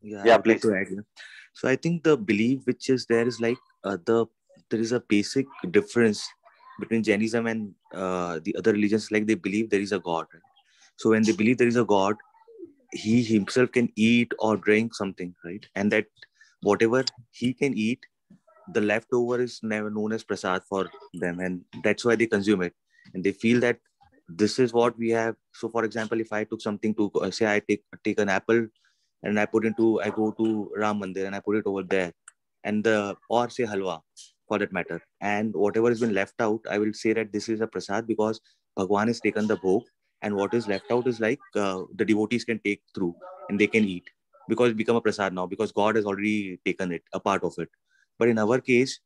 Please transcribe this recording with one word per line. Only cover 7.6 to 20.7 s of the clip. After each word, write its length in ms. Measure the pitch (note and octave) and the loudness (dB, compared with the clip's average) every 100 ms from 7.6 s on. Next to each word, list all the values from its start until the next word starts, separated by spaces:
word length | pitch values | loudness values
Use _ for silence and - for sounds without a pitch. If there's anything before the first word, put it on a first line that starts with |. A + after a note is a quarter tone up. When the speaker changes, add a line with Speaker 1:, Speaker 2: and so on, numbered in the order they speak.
| G#2 F2+ _ | -8 -14 _
Speaker 1:
uh, 460 | F2 F#2+ F#2 F2 D#2+ | -8 -4 -2 -4 -6
the 100 | D#2+ - | -6 0
other 160 | F2+ | 2
religions. 380 | G#2 G#2 G#2+ - | 2 2 0 0
Like 160 | G#2+ G#2+ | -2 0
they 80 | |
believe 360 | G#2 G2 G#2 A2+ | -2 0 -2 0
there 100 | G2+ | 0
is 120 | G2 | 0
a 60 | G2 | -4
God, 280 | E2+ E2 D#2 | -2 -4 -4
right? 100 | D#2+ _ _ _ _ _ - | -16 _ _ _ _ _ -2
So 140 | A2+ | 2
when 140 | A2 | 4
they 80 | A2 | 4
believe 260 | G2 A2 B2 | 4 2 4
there 80 | A#2+ | 2
is 100 | A#2+ | 2
a 80 | |
God, 320 | G#2+ G2+ F#2+ G#2+ - _ - A4+ F4 _ _ | 2 4 2 -2 -8 _ -20 -20 -20 _ _
he 300 | - G#2+ A#2 | -8 2 2
himself 480 | A2 A2 F#2+ B2+ B2 | 4 2 2 0 2
can 180 | B2 A#2+ - | 2 0 2
eat 360 | A2 A#2+ A#2 - | 4 4 2 -2
or 180 | G#2+ G#2 | 0 0
drink 380 | F#2+ G#2+ A2+ | 2 2 2
something, 400 | - G2 F2+ F2+ F2+ | -4 -8 -6 -12 -12
right? 220 | E2+ G2+ - | -14 -14 -12
And 160 | F#2+ G#2 | -2 2
that 160 | G#2+ G#2+ _ - _ _ _ | 2 -2 _ -20 _ _ _
whatever 420 | G2+ G2 A2+ B2+ C3+ - - | 0 2 4 2 -2 -8 -20
he 220 | - A#2+ | -6 -4
can 220 | B2+ C#3+ | -2 -4
eat, 320 | A2+ A2 B2+ - _ _ - _ _ - | -2 -2 -4 -10 _ _ -20 _ _ -6
the 80 | A2+ | -2
leftover 600 | G#2 G#2+ - B2 A#2+ B2 | 0 0 0 0 0 0
is 180 | B2 - | -2 -4
never 280 | A2 G#2+ G#2 | -6 -4 -4
known 220 | G#2+ G#2+ | -4 -4
as 100 | A2 | -6
prasad 400 | - G2 G2 F#2 | -6 -6 -2 -4
for 260 | _ | _